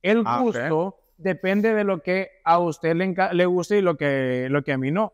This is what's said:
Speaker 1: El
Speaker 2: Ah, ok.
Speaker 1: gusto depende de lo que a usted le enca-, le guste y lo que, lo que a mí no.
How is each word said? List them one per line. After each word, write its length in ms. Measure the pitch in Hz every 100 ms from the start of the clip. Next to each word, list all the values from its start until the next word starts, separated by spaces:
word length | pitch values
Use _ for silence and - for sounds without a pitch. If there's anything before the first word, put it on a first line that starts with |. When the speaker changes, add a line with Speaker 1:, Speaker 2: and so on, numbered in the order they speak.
Speaker 1:
El 220 | 180 226 220
Speaker 2:
Ah, 120 | 240
ok. 60 | 247
Speaker 1:
gusto 500 | 123 135 156 185 - _ _
depende 560 | 190 175 185 196 220
de 100 | 214
lo 180 | 208 185
que 280 | - 185 190 _ 160
a 140 | 170
usted 360 | 175 151 160 165
le 80 |
enca-, 300 | 190 180 190
le 120 | 175 180
guste 340 | 180 170 208
y 20 |
lo 160 | 185 151
que, 500 | 143 135 131 127 127
lo 140 | 143
que 80 | 139
a 60 | 135
mí 120 | 131
no. 220 | 170 214